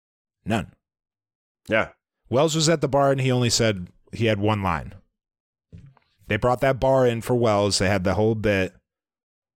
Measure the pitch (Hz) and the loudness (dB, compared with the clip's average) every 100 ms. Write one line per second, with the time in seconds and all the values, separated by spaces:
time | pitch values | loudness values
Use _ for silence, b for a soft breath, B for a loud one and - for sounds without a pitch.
0 | _ _ _ _ - 110 - - _ _ | _ _ _ _ -6 -4 -6 -14 _ _
1 | _ _ _ _ _ _ - 110 92 - | _ _ _ _ _ _ -4 -2 -2 -8
2 | _ _ - 117 160 156 156 160 135 135 | _ _ -4 0 0 0 0 0 0 2
3 | 139 135 131 123 120 - 113 98 87 _ | 2 2 0 0 0 2 0 -2 -8 _
4 | _ 90 113 104 104 107 95 80 62 - | _ -4 0 0 0 0 -2 -4 -6 -16
5 | _ _ _ _ _ _ _ - - _ | _ _ _ _ _ _ _ -20 -20 _
6 | _ _ - 107 123 123 135 131 131 135 | _ _ -6 -2 0 0 0 0 2 2
7 | 127 117 - 123 117 101 104 92 92 98 | 2 0 -2 0 2 2 2 0 0 0
8 | 92 92 110 113 104 98 92 - _ _ | 0 0 0 0 0 0 -2 -6 _ _
9 | _ _ _ _ _ | _ _ _ _ _